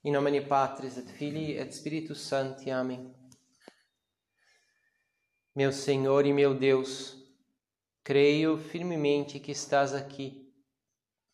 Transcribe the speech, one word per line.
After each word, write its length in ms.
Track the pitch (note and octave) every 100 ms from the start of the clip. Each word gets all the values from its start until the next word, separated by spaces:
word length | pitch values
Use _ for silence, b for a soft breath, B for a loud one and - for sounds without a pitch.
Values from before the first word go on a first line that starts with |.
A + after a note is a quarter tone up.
in 80 | D3
nomine 300 | C#3+ C#3+ C#3+
Patris 540 | C#3 C#3 C3+ - C3 B2+
et 140 | B2
Filii 480 | - D3 D3+ D#3 C3+
et 160 | C3+
Spiritus 460 | - D3+ D#3 D#3 C#3+
Sancti. 500 | - C3+ C3 C3 C3+
Amém. 420 | C3 B2+ B2 B2+ - - - _ b b b b _ _ _ _ _ _ _ _ _ _ _ _ _ _ _ _ C#3
Meu 160 | C#3
Senhor 520 | C#3 C#3+ C3+ C3+ C#3
e 80 | C#3+
meu 240 | C#3+ C#3+ C3
Deus, 600 | C3+ C3 C3 - - - - _ _ _ _ _ _ _
creio 540 | - C#3 C#3+ D3 D#3+ D#3+
firmemente 840 | D#3 E3+ F3 E3 C#3+ C#3+ C#3+ C#3+
que 100 | -
estás 420 | C#3 - C#3+ C#3
aqui, 600 | C#3 C#3 - C3+ - - _ _ _ _ _ _ _ _